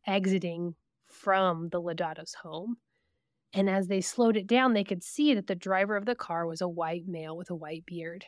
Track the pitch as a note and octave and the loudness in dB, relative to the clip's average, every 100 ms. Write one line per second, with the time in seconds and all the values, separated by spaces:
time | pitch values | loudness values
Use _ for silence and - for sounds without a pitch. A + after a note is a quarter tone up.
0 | - G3 F#3+ F#3+ F3 E3+ F3 E3 _ _ | -2 2 4 2 0 -4 -6 -6 _ _
1 | _ - G3+ F#3+ F#3 E3 E3+ F3 F3 E3 | _ -4 2 4 4 2 -2 -4 -2 -2
2 | E3 D#3 E3 - E3+ D#3 G#3+ A#3 _ _ | -4 -6 -12 -14 -10 -8 -6 -8 _ _
3 | _ _ _ _ _ G3 G3 F#3+ F#3 G3 | _ _ _ _ _ 0 2 2 0 0
4 | - - A#3 G#3+ F#3+ A#3+ C4 G#3+ G3 F3+ | 0 4 4 4 4 4 6 4 0 -4
5 | - - D4 A3+ F#3+ F3+ F#3+ F#3+ G3+ G#3 | -4 2 4 4 0 -4 0 2 2 0
6 | G#3 A#3+ - E3+ E3+ D#3+ F3+ E3+ E3 E3+ | -2 -4 -4 -2 -2 -2 -4 -2 -4 -4
7 | F3+ E3 D#3 E3 F3 E3+ D3+ D#3+ - E3+ | -6 -8 -8 -10 -8 -10 -8 -12 -10 -10
8 | D#3+ F3 | -10 -12